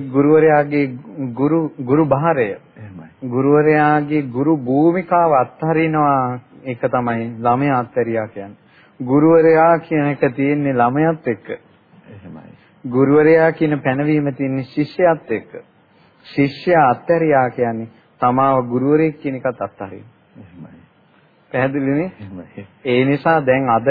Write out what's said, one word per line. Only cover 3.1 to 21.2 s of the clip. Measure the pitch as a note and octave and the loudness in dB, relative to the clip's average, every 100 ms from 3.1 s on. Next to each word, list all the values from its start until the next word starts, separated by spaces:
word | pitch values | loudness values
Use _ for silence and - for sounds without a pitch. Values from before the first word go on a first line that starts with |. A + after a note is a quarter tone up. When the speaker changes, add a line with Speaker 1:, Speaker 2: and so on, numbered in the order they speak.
| - B2+ | -14 -6
Speaker 1:
ගුරුවරයාගේ | B2 C3+ D3 D3+ D3+ D3+ D3+ D3 D3+ | -2 2 2 4 2 2 2 0 -4
ගුරු | C3+ A#2+ C#3+ D#3+ | -4 -4 -2 -2
භූමිකාව | B2 C3+ E3 F3+ F3 F3 E3 | 0 0 2 0 -2 0 2
අත්හරිනවා, | C#3 A#2+ - D#3+ D#3+ D#3+ D#3 D3 C3+ B2+ B2 - - | 2 0 -4 -2 0 0 0 0 0 -2 -6 -14 -18
ඒක | C3+ A#2+ C3 | -12 -6 -4
තමයි | B2+ A#2+ A#2 A2+ A2+ | -2 -2 -4 -6 -4
ළමයා | A#2+ A#2+ C#3+ C3 | -2 0 0 -2
අත්හැරියා | A#2 - A#2 A2+ G#2+ | -2 -4 -4 -4 -6
කියන්නේ. | G#2 G2 G2+ _ _ _ - | -12 -16 -18 _ _ _ -12
ගුරුවරයා | B2+ C#3 D#3+ E3 D#3+ D#3+ E3 E3 | -2 2 4 6 6 4 4 2
කියන | - D#3 D3 | 0 -2 -2
එක | C#3 D3 | -2 -2
තියෙන්නේ | B2 C#3 D3 C#3+ | -2 -2 -2 -2
ළමයාත් | B2+ A#2+ C#3 D#3+ D#3+ - | 0 0 2 0 -2 -4
එක්ක. | G#2+ - A2+ _ _ _ _ - | -8 -8 -14 _ _ _ _ -20
Speaker 2:
එහෙමයි. | - F2+ D#2 - - _ _ | -20 -20 -20 -20 -20 _ _
Speaker 1:
ගුරුවරයා | B2+ B2 C3+ D3 D3+ E3 D#3+ | -4 0 4 4 6 4 4
කියන | D#3+ D#3 D3 | 0 -2 -2
පැනවීම | C3+ C3 D3 D3+ C#3+ | -2 -2 0 0 -2
තියෙන්නේ | C3 C3+ C3+ | -4 -4 -4
ශිෂ්‍යයාත් | B2+ - D3 - F3 D#3+ - | -6 -6 -6 0 0 0 -4
එක්ක. | G#2+ - - - _ _ _ _ _ - | -8 -8 -20 -20 _ _ _ _ _ -12
ශිෂ්‍යයා | - C#3+ - - E3+ C#3+ | -4 -4 -2 0 4 4
අත්හැරියා | A#2+ - E3+ D#3+ C#3 B2+ | 2 0 0 2 2 0
කියන්නේ | B2+ A#2+ A2+ A2+ _ _ | -2 -4 -4 -10 _ _
තමාව | - B2 B2+ C3+ C3+ | -4 0 2 2 0
ගුරුවරයෙක් | B2 B2 C3+ D3+ D#3+ D3 | 0 -2 0 2 0 -2
කියන | C#3+ C3 | -8 -6
එකත් | C3 A#2 | -6 -6
අත්හරිනවා. | G2 - G2 G2 G#2+ _ _ | -10 -10 -14 -14 -20 _ _
Speaker 2:
එහෙමයි. | - G2 E2+ - - _ _ _ _ | -20 -20 -20 -20 -20 _ _ _ _